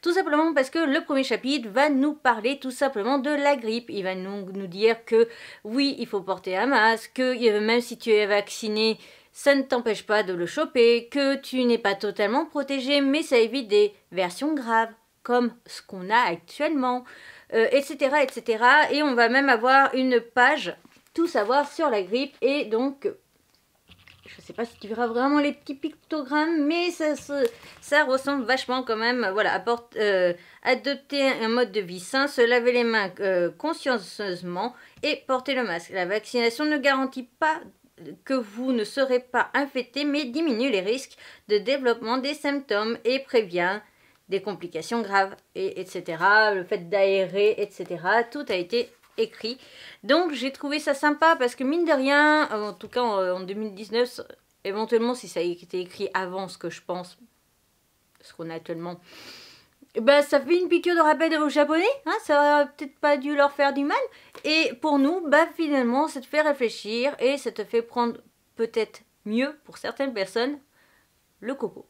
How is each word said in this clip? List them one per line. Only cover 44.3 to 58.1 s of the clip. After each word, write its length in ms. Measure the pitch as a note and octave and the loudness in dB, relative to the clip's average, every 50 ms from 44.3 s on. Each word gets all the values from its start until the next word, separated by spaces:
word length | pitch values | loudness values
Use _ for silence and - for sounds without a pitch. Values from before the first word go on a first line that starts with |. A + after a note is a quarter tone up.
des 120 | F3+ G3 F#3+ | -6 -6 -4
complications 600 | G#3+ G3 E3 E3+ E3+ - D#3+ D#3+ - A#3 A#3 A3+ | -6 -10 -10 -12 -10 -10 -10 -8 -4 -4 -4 -4
graves, 340 | G3 G3 G3 G3 G3 G3 - _ _ _ | 2 2 2 2 2 -2 -16 _ _ _
et, 260 | F3+ F#3+ F#3+ - - | -6 -6 -6 -6 -6
et 60 | F#3 | -12
cetera. 680 | F3+ - F#3 E3+ - E3 D#3+ E3+ G3 G#3 G#3+ A3 G#3+ G#3 | -10 -10 -10 -8 -8 -6 0 2 4 6 6 6 4 2
Le 100 | F#3+ F3+ | 0 -2
fait 240 | F3+ G#3+ F#3+ F3 E3+ | -2 -4 -4 -4 -2
d'aérer, 680 | G3 G3+ G3 G3 G3 G3 F#3+ F3 E3 G3+ G3+ G#3 G#3+ - | 2 2 4 4 4 2 0 0 0 2 2 2 2 0
et 120 | G#3 G3+ | -4 -8
cetera. 540 | - - F#3 F3 F3+ E3 D#3+ F3+ G#3 A#3 A#3 | -6 -14 -10 -10 -10 -6 -2 0 2 2 0
Tout 200 | A#3 - - - - | 0 -6 -12 -6 -4
a 60 | A3 | -4
été 360 | F3+ F3+ F3 - A#3+ A#3+ - _ _ _ _ _ | -4 -4 -2 -4 -4 -4 -4 _ _ _ _ _
écrit. 420 | - A3+ A3 - - - A3 B3 C4 - - - - - - - _ - | -4 -4 -4 -4 -12 -10 -10 -10 -10 -14 -20 -20 -20 -20 -20 -20 _ -2
Donc 300 | G3+ C4+ D#4+ F4+ F4 D4 | 0 2 2 2 0 -4
j'ai 180 | A#3+ A#3 C4+ | -4 -6 -6
trouvé 300 | C4+ - - C#4+ C#4+ D4+ | -8 -8 -8 -6 -4 -4
ça 120 | D4 D#4 C#4+ | -2 -2 -4
sympa 440 | C#4 - D4 D4 D4 D#4+ D#4+ E4 | 0 0 0 2 4 4 4 4
parce 180 | - B3+ A#3+ A#3+ | 4 2 -2 -2
que 80 | - C4 | -2 -4
mine 220 | B3+ D4 F4 F4 | -2 0 0 2
de 80 | E4 D#4 | 2 2
rien, 580 | C4+ C4 C4+ C#4+ C#4+ D4 D4+ D4+ D4+ D4+ - | 2 2 2 4 4 4 4 4 4 2 0
euh, 200 | G#3+ G#3+ G#3+ G#3 | -2 -6 -6 -8
en 20 | F#3+ | -10
tout 160 | F3 - G#3 | -12 -16 -8
cas 120 | - B3 | -4 -2
en, 360 | B3 A#3 G#3 G3 F#3 F3+ F3+ | -2 0 0 0 0 0 -2
en 40 | F#3 | -4
deux 140 | F#3 F3+ G3+ | -6 -8 -8
mille 180 | G#3 A3 G#3+ G3 | -8 -8 -8 -10
dix-neuf, 480 | F#3 A3 F#3+ G#3 A#3 B3 B3 - - G#3+ - - _ _ _ _ _ _ | -12 -14 -6 -2 -2 -2 -2 -4 -14 -18 -18 -18 _ _ _ _ _ _
éventuellement 500 | G3 F#3+ G#3 A3 A3 A#3+ A3+ A3+ A#3+ B3 | -6 -4 -4 -2 2 2 2 2 2 -2
si 140 | B3 - F3+ | -4 -8 -10
ça 100 | - F3+ | -4 -2
a 60 | E3+ | -2
été 340 | F3 F3 F3 - F3 - F#3 | -2 -4 -6 -10 -8 -8 -8
écrit 300 | F3+ F3+ - - G3+ F#3+ - | -8 -8 -10 -8 -8 -4 -4
avant 340 | F#3 F#3+ F3+ F3+ F#3+ G3 F3+ | -4 -6 -4 -6 -8 -8 -10
ce 100 | - - | -12 -12
que 100 | - E3+ | -12 -12
je 140 | D#3+ - _ | -12 -12 _
pense, 320 | _ F3+ F3+ F3+ F3+ - _ B3 _ _ _ _ _ _ _ _ _ _ _ _ _ _ _ _ _ | _ -8 -8 -8 -14 -18 _ -20 _ _ _ _ _ _ _ _ _ _ _ _ _ _ _ _ _